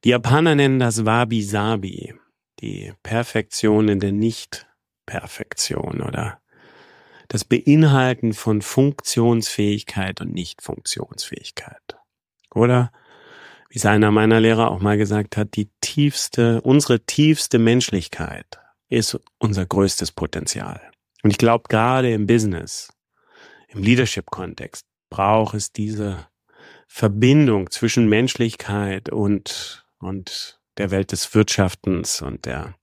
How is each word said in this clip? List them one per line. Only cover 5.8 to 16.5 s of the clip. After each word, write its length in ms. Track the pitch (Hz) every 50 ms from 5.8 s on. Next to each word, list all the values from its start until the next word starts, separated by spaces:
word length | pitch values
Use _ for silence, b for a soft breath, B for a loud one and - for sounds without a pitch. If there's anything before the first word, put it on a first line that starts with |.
| - - - -
oder 400 | - - - - - - - _ b b b b b b b b b b b b b b b b b b
das 160 | - 104 -
Beinhalten 880 | _ - 120 - 143 143 156 160 147 139 135 131 127 127 - - 113
von 300 | 107 - - 113 107 104
Funktionsfähigkeit 1600 | 104 - - - 135 143 143 - _ - - 123 117 120 117 117 107 - - - 104 104 104 107 - - - 101 95 95 92 -
und 120 | 85 85
Nichtfunktionsfähigkeit. 1600 | - 85 87 85 - _ - - - - _ - - - - - - - - - - - - - - - - - - - _ _ - _ _ _ _ _ _ _ _ _ _ _ -
Oder, 380 | 113 113 120 123 123 123 120 B B B B B B B B B B B B B B B B
wie 80 | - 110
es 80 | 98
einer 240 | 104 104 107 107 107
meiner 300 | 104 107 107 110 113 113
Lehrer 300 | 113 113 113 110 113 -
auch 100 | - 90
mal 160 | 95 104 104
gesagt 400 | 104 107 101 104 104 101 - -
hat, 200 | 104 107 104 -
die 140 | - 107 - _ _
tiefste, 800 | - - - 147 147 143 139 - - - - - 117 117